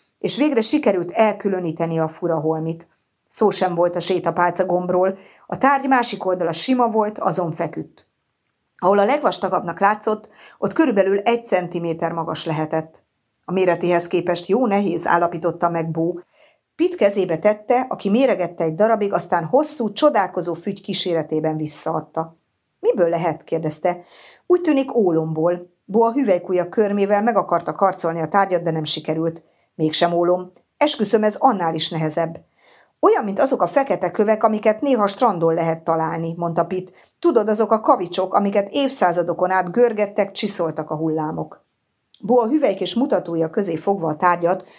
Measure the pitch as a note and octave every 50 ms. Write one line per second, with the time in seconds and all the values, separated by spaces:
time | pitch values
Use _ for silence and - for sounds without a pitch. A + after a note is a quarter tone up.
0 | _ _ _ _ - F3+ - A3+ C#4+ D4+ D#4+ A3+ A3 - - D4+ D4+ A3+ F#3+ F3+
1 | E3+ F3 - F#3 A3 G#3+ G3+ G#3 - G#3 F#3+ F#3 F3+ E3 D#3+ E3 E3+ E3 E3 E3
2 | D#3+ D#3 D#3+ - - E3+ E3 D#3+ D3 D#3+ D#3+ D#3+ D#3+ D#3+ E3 E3 - _ _ _
3 | _ _ _ _ _ _ - - A3 G3+ - - F#3 F#3 F3 E3 F3 F3 F3 F3
4 | D#3+ - F#3+ F3 E3+ F3 E3 F3 F3 F3+ F3 F3+ F#3 F#3 F3 F3+ F3+ F3+ F3+ F3+
5 | F#3 F#3+ G3 - - - - _ _ - - - - C4+ C#4+ C#4 C4+ C#4 C4+ B3
6 | A#3 A#3 - F3+ - F#3+ F#3 F3 F3 D#3+ D#3+ - - - C4 B3 B3 A3+ G#3 A3
7 | G#3 G#3 G#3+ - - F#3+ E3+ F#3 F3 E3 D#3 - E3+ E3 E3 D#3 D#3 - _ _
8 | _ _ _ _ _ _ _ _ _ _ _ _ _ _ _ - - F3+ G3+ G3+
9 | G3+ G#3+ C4+ D4 D4 A3 F3 - - F#3 E3 F3 - F3 E3 - F#3+ G3 G#3+ G#3+
10 | - A3+ G#3+ G#3+ - - _ - - - - - - - - - D#4+ C4+ A3 G3
11 | F#3 F#3+ G3 G3+ - - A#3 A#3 A#3 - G#3+ F3+ F3 E3 - F3 E3+ E3+ E3 E3
12 | F3 E3 E3 E3+ D#3+ - D#3+ D3+ - E3+ D3+ D3+ D#3 D#3 - D#3+ D#3 D#3 _ _
13 | _ _ _ _ _ _ _ _ _ - F3 F#3+ F#3 F3+ E3+ E3+ F3 F3 F3 E3+
14 | F3 - - F3 E3+ E3+ F3 E3+ F3 - F#3 A3+ - A3+ G3 G3+ G3+ G3 F3 E3+
15 | - - - E3+ F3 E3+ - E3 E3 F3 D#3+ E3+ - G3 F3 E3 E3 E3 D#3 E3
16 | E3 E3+ F3+ F4 - _ _ _ _ _ _ _ _ _ _ - D#4+ F4+ F4 -
17 | A3 G3+ G3+ G#3 F#3 E3 E3 D#3+ - G#3 G#3+ G#3+ - - B3 B3 B3 - - E3+
18 | - G3+ G3 A#3+ C4+ C4 G#3 F3 F3+ E3+ F3 - E3+ D#3+ D#3+ D#3+ G#3 A3+ A3+ G#3+
19 | G#3 G3+ G3 F3+ F3 - - E3+ E3 D#3+ - C4+ D#4 D4+ - - A#3 G#3 G#3 -
20 | - D4 - A3+ F#3+ F3+ - F#3 E3 F3 E3+ E3 - G3+ G3 - - - F#3+ -
21 | - F#3 E3+ E3 D3+ D3+ D#3+ D#3 D#3 D#3 D#3 D#3 D#3 D3+ - - - E3 E3 D#3+
22 | D#3 - - D#3+ D#3+ E3 - _ _ _ _ _ _ _ _ - - A4 B4 A#3
23 | F3 E3 E3 E3 E3+ E3+ D3+ D#3 - - - D#3+ E3 D#3+ D3+ - - F#3 F3 F3
24 | F3 _ - - - - - _ _ - F4 F4 F4 D#4+ D4 C4+ C4+ C4 - A#3+
25 | G#3 F3+ E3 D#3+ D#3+ D#3+ D#3+ D#3 D#3+ F3 F3+ F3 F3 - _ _ _ - F#3+ A3+
26 | A3+ A3+ A3+ C#4 C4+ G#3+ - C4 C4 - F#3 F3+ F3 F3 - - G#3+ G3+ G3+ G3+
27 | G3 G3 G#3 G3+ G#3 A#3 - G3+ F3 - F#3 E3 - - F#3+ - G3+ F#3+ F#3 F#3
28 | - E3 E3 E3+ E3 D#3 - G3+ G3 F#3+ F#3 E3+ E3 E3 D#3+ D#3+ D#3 D3+ - D#3+
29 | D3 - D#3 D#3+ D#3+ E3+ E3 E3 _ _ _ _ _ _ _ - D#3+ D#3 D#3 -
30 | F3 F3 F3 E3+ F3 F3 F3+ F3+ F3+ F3+ _ _ _ _ _ - D4 D4+ - -
31 | A3 G3+ - A3 G#3+ G#3+ G#3 - - C4+ A#3 F#3+ F3 E3 D#3+ D#3+ D#3+ - F3+ D#3+
32 | D#3+ D#3 D3+ - E3 E3 E3 - - _ _ _ _ _ _ _ _ _ _ -
33 | - G4 A4 F4 B3 G3+ F#3+ - - - C4+ - - - - C#4+ C4+ - D4 -
34 | - F3 - - G#3+ G#3 A3 G#3+ A3 A3 A3 G#3 - A3 G#3+ G#3+ - C#4 C4+ A3+
35 | G#3 G3 G3+ - C4 A#3 G3 E3+ E3 E3 E3 E3+ E3 E3 D#3+ D#3+ E3 - E3 D#3+
36 | D#3+ D#3+ E3 E3 E3 E3 E3 E3+ E3+ E3+ E3 E3+ E3 E3 F#3+ F#3 F#3 - - _
37 | _ _ _ _ - E4+ C4 A3+ G#3 G#3+ G#3+ G#3 A3+ G3+ A3+ G#3+ A3 - C#4 A3+
38 | F#3 E3 - - F#3 F#3 - - G3+ G3+ G3+ G#3 G3+ G3+ - - C#4 C4 C4+ -
39 | G3+ F3 E3 F3 E3+ E3+ E3 - F#3 F3+ F#3 F#3 F3+ F3+ E3 A3+ A#3+ A#3+ A3 G#3
40 | G#3+ G3+ G#3 - G3+ G3+ - - - G3+ - - E3+ D#3+ D#3 - D3+ - D#3 D3+
41 | D#3+ D#3+ D#3 D#3 D#3 D3+ E3 D#3+ D#3+ D#3+ - - _ _ _ _ _ _ _ _
42 | _ _ _ - - F#3+ A#3+ B3 A#3 A3 C#4+ D#4 C#4 A3+ F#3 - F#3+ F3 - A3+
43 | C4 D4 A#3+ F#3+ - - E3+ D#3+ D#3+ D#3+ E3 A#3 G3+ E3+ E3 D3+ - - G3 E3
44 | D#3+ D#3 D3+ D3+ - F3+ F3 F3 E3+ E3+ F#3 G3 - - -